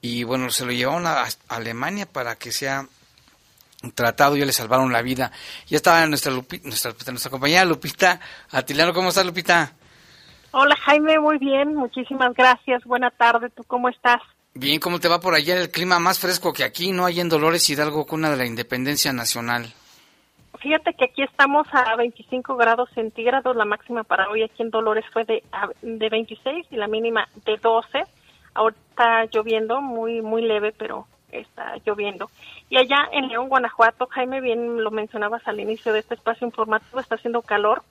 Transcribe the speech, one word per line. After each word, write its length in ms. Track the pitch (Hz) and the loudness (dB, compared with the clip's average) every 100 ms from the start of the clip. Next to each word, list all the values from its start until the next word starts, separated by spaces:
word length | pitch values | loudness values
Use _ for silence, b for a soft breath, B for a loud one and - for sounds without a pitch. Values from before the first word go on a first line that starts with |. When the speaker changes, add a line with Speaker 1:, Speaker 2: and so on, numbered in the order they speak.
Speaker 1:
y 220 | 120 120 | -6 -6
bueno, 260 | 117 131 127 | -4 -2 -2
se 140 | - | -4
lo 80 | 127 | -4
llevaron 340 | 123 123 160 170 | -2 -2 -2 -2
a, 160 | 151 | -2
a 60 | 123 - _ | -2 -6 _
Alemania 580 | 117 113 117 143 202 202 | -10 -8 -6 -6 -6 -8
para 300 | - 120 113 | -8 -8 -8
que 160 | 120 | -8
sea 340 | 113 139 135 135 _ _ _ _ _ _ _ _ _ 123 | -6 -4 -6 -8 _ _ _ _ _ _ _ _ _ -16
tratado, 420 | - 117 117 143 143 | -2 -2 4 4 4
ya 80 | |
le 80 | 139 | 0
salvaron 400 | 127 113 127 131 | -2 2 2 2
la 100 | 117 | 0
vida. 300 | 120 127 127 B B B B | -2 -4 -4 B B B B
Ya 80 | 151 | 2
estaba 300 | 180 165 160 | 6 6 6
nuestra 240 | 147 151 | 0 -2
Lupi-, 300 | 127 123 165 | -4 -6 -14
nuestra, 320 | 147 113 127 110 - | -8 -6 -6 -8 -12
nuestra 200 | 123 127 | -10 -8
compañera 340 | 131 139 170 | -2 2 4
Lupita 560 | 185 151 147 - 190 180 B B B | 4 2 -4 2 2 2 B B B
Atilano. 420 | 135 127 143 165 | -4 -2 2 2
¿Cómo 160 | 170 185 | 2 0
estás, 160 | 185 | 2
Lupita? 480 | 185 170 175 175 147 _ b b b b b b _ | 0 -2 2 4 4 _ b b b b b b _
Speaker 2:
Hola, 260 | 262 285 294 | 2 4 4
Jaime, 340 | - 294 302 311 | 4 4 6 4
muy 200 | 302 302 | 4 0
bien, 360 | 269 269 285 | 0 0 0
muchísimas 600 | 302 247 - 240 262 247 | -2 -4 -6 -8 0 0
gracias. 500 | 247 254 254 - 247 | 4 6 6 2 -4
Buena 260 | 240 247 247 | 0 -2 -2
tarde, 380 | _ 233 233 233 | _ 2 2 -2
¿tú 140 | - | -12
cómo 240 | 233 254 247 | -6 -2 -2
estás? 320 | 240 247 247 - _ _ | -2 0 0 -2 _ _
Speaker 1:
Bien, 260 | - 135 151 | -6 0 0
¿cómo 200 | 175 175 | 0 0
te 80 | 170 | 2
va 120 | 170 | 2
por 140 | 180 | 2
allá? 200 | 160 151 | 2 2
El 160 | 180 170 | 0 0
clima 280 | 165 180 175 | -2 2 2
más 200 | 170 185 | 2 0
fresco 340 | 180 156 180 | -2 -2 -2
que 120 | - | -2
aquí, 280 | 123 - 180 | -4 -2 -4
¿no? 120 | 185 | 0
Allá 160 | 180 175 | 0 0
en 80 | 175 | 2
Dolores 400 | 160 156 165 - | 4 4 4 2
Hidalgo, 380 | 143 151 151 147 | 2 0 -2 -4
cuna 240 | 160 156 | -2 0
de 80 | 139 | 0
la 80 | 123 | -2
independencia 680 | 113 120 127 131 143 - | -4 -6 -4 -2 0 0
nacional. 640 | 127 117 120 117 120 117 - b b b b b _ _ - | -2 -4 -4 -2 -4 -4 -16 b b b b b _ _ -12
Speaker 2:
Fíjate 320 | 277 311 - | -2 0 0
que 100 | - | -2
aquí 180 | 254 - | -2 0
estamos 440 | 269 _ 277 285 302 | -6 _ 4 4 2
a 220 | 285 247 226 | 0 2 0
veinticinco 600 | 240 233 - 254 247 262 | -2 -4 -8 -8 -6 0
grados 320 | 226 233 247 | 2 2 0
centígrados, 600 | - 220 220 226 269 254 | -4 -6 -2 0 0 0
la 120 | 247 208 | 0 0
máxima 360 | 208 _ 240 | -2 _ -8
para 280 | 220 185 196 | -2 0 0
hoy 120 | 214 | 0
aquí 200 | 220 _ | -4 _
en 80 | 233 | -4
Dolores 340 | 220 226 214 220 | -2 0 -2 -2
fue 120 | - | -6
de, 200 | 226 226 _ | -2 -4 _
a, 160 | - 202 - | -8 -8 -8
de 260 | 233 226 220 | -12 -6 -4
veintiséis 560 | 220 226 220 - 320 339 | -2 -6 -8 -8 -8 -8
y 60 | 247 | -6
la 120 | 208 | -4
mínima 400 | 214 233 226 - - | -2 -2 -2 -4 -8
de 140 | 214 214 | -4 0
doce. 460 | 226 226 233 269 349 b b b b | 2 2 0 -6 -6 b b b b
Ahorita 260 | - 220 220 _ | 0 0 -2 _
está 360 | - 233 226 226 | 0 2 4 2
lloviendo, 520 | 220 220 220 220 247 | -2 0 -2 0 -4
muy, 400 | 277 233 226 233 | -4 -6 -4 -6
muy 180 | 220 226 | -4 -2
leve, 320 | 226 214 208 214 | 0 0 -2 -6
pero 300 | - - - _ _ | -10 -10 -12 _ _
está 440 | - 226 - - - | -16 -16 -14 -12 -8
lloviendo. 460 | - 208 208 185 202 B B B _ | -6 -4 -4 -6 -12 B B B _
Y 80 | 262 | 2
allá 180 | 254 277 294 | 4 4 2
en 160 | 294 262 | -2 -4
León, 220 | 226 262 | -4 2
Guanajuato, 560 | 262 240 - 226 - 254 | 2 2 4 4 4 -6
Jaime, 340 | - 254 269 | -4 -4 -4
bien 420 | 254 226 233 233 | -2 -2 -2 -4
lo 80 | 220 | -4
mencionabas 520 | 214 214 220 208 233 | -4 -6 -6 -4 -4
al 160 | - 208 | -6 -6
inicio 320 | 202 220 - | -6 -6 0
de 60 | 214 | -2
este 160 | 214 | -2
espacio 320 | 233 - 226 240 | -6 -4 -4 -6
informativo, 520 | 226 220 220 _ 254 | -4 0 0 _ -10
está 180 | 254 226 | -6 -6
haciendo 260 | 240 233 | -4 -4
calor. 420 | 233 208 208 220 - | -2 0 2 0 -4